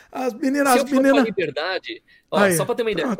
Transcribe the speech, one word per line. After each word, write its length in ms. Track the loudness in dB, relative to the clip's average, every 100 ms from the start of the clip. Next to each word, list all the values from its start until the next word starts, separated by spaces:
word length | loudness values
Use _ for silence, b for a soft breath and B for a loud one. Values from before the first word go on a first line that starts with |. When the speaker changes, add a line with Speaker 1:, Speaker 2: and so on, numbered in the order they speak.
| B
Speaker 1:
as 240 | -6 -6
meninas, 360 | -2 -2 2 2
Speaker 2:
Se 60 | 2
Speaker 1:
as 40 |
Speaker 2:
eu 40 | 2
for 60 | 2
pra 60 |
Speaker 1:
meninas 220 | 4 4 2
Speaker 2:
Liberdade, 760 | -2 -4 -4 -4 -6 -8 -14 b b _
ó, 80 | 2
Speaker 1:
Aí, 160 | 2 2
Speaker 2:
só 80 |
pra 120 | 0 -2
ter 80 |
uma 80 | -2
ideia, 160 | -2
Speaker 1:
pronto. 100 | -2